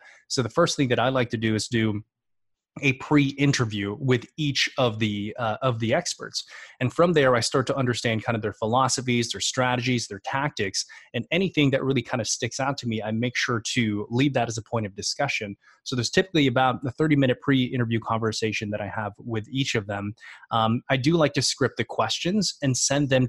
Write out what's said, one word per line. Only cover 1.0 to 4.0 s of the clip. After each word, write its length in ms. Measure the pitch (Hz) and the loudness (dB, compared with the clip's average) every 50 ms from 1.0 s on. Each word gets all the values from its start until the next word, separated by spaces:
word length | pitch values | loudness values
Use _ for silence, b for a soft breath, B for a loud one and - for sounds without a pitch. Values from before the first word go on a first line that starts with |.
I 80 | 113 131 | 2 2
like 220 | 135 131 120 - | 2 2 0 0
to 60 | - 117 | -2 -2
do 160 | 110 110 110 | 0 0 0
is 140 | 107 - - | 0 -2 0
do 340 | 120 113 110 110 104 104 - _ _ _ _ _ _ _ _ _ _ _ _ _ - - | 0 0 2 2 0 -2 -6 _ _ _ _ _ _ _ _ _ _ _ _ _ -12 -2
a 140 | - 139 131 | 0 0 0
pre-interview 1000 | - - - 151 147 143 135 135 139 143 143 135 - 127 110 101 101 101 101 104 143 | 0 0 2 4 4 4 4 2 2 2 2 4 2 0 0 -2 -4 -4 -4 -6 -4